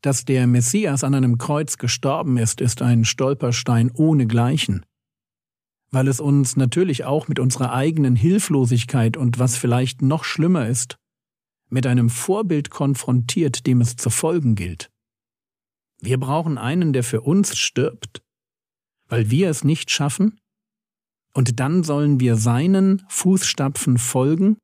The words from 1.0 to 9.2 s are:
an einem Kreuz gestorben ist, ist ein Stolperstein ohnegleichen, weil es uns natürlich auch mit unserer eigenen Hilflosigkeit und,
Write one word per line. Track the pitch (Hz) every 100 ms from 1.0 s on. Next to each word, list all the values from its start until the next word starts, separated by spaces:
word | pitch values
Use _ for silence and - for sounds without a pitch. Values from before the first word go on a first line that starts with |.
an | 139
einem | 139 127 120
Kreuz | - 147 151 -
gestorben | 123 - 139 156 180 123
ist, | 113 -
ist | 127 -
ein | 123 117 113
Stolperstein | - 135 139 123 117 - 117 123
ohnegleichen, | 120 156 151 113 117 120 147 - 92 - _ _ _ _ _ _ _ _ _ _
weil | 131 135
es | 135
uns | 147 143 131 -
natürlich | 127 170 185 131
auch | - 151 151
mit | 127
unserer | 127 120 127
eigenen | 123 147 160 135 120
Hilflosigkeit | 147 196 - 143 123 120 - 131 113
und, | 110